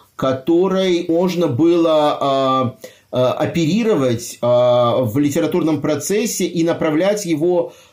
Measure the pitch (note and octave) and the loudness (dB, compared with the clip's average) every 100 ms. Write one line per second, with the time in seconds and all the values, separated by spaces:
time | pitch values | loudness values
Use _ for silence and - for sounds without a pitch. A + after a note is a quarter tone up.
0 | _ - C3+ B2+ - E3+ F#3 F#3+ F#3+ F3 | _ -4 -4 -2 0 2 2 0 0 0
1 | - E3 F#3 E3+ D#3+ B2 E3 E3+ E3 D#3 | 0 0 0 0 -2 2 2 4 2 2
2 | D3+ - C#3 C3+ C3 C3 B2 - - - | 2 0 -2 0 2 0 -2 -6 -18 -20
3 | _ B2+ B2+ - D3 F3 D#3 G#3 A3+ E3+ | _ -2 0 0 -2 -2 0 0 0 0
4 | B2+ A#2 - - A#2+ B2 B2 B2 A#2+ A2+ | 0 -2 -6 -4 0 2 4 4 2 0
5 | A#2 C3 D3 D#3+ D#3 F3+ D#3+ D3 D3+ D3 | 0 0 0 0 0 0 0 -2 -2 -4
6 | - G#3 A3+ - E3+ E3+ E3 D#3+ E3 D3+ | -2 -2 -2 -2 -4 -2 -2 -2 -2 0
7 | F#3+ G#3 E3+ D3+ F3 F3 - - - | 0 -2 -2 -2 0 0 -2 -10 -20